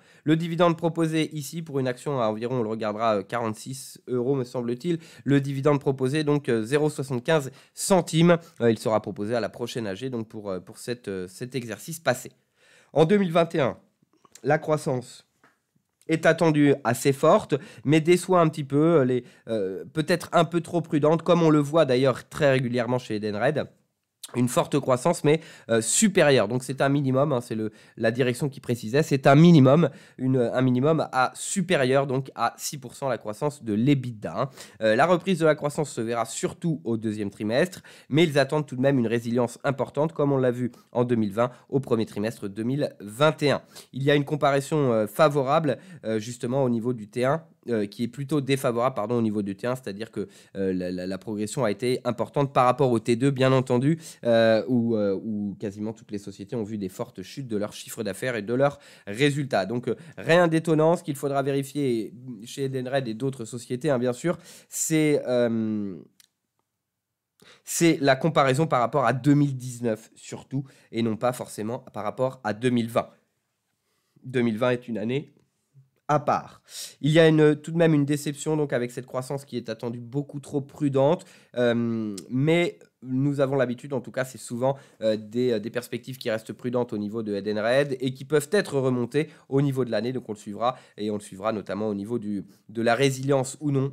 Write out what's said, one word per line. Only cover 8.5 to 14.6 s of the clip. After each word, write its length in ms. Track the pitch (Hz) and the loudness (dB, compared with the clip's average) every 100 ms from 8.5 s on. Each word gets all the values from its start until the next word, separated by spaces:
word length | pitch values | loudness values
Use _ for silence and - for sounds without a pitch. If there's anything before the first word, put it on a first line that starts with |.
| - | 0
Euh, 100 | 117 | 2
il 80 | 113 | 2
sera 240 | 120 107 | 0 -2
proposé 320 | 107 98 104 | -2 -8 -4
à 60 | 120 | -4
la 80 | 98 | -4
prochaine 400 | - 120 123 107 | -6 -8 -6 -8
A 80 | 95 | -8
G, 140 | 131 | -8
donc 180 | 120 110 | -8 -8
pour, 200 | 110 101 | -10 -8
euh, 120 | 92 | -8
pour 180 | 92 - | -10 -14
cette, 300 | - 120 - | -10 -8 -8
euh, 180 | 95 90 | -8 -10
cet 260 | - 127 | -12 -10
exercice 440 | 135 117 98 - 160 | -8 -8 -12 -12 -4
passé. 340 | 131 120 - - _ _ _ _ _ | -2 -2 -6 -20 _ _ _ _ _
En 100 | 139 | 2
deux 140 | 160 208 | 4 4
mille 140 | 185 | 4
vingt 220 | 170 165 | 2 2
et 60 | 165 | 0
un, 160 | 120 - _ _ _ _ _ - | -2 -2 _ _ _ _ _ -6
la 160 | 127 | -2
croissance 680 | 156 | 0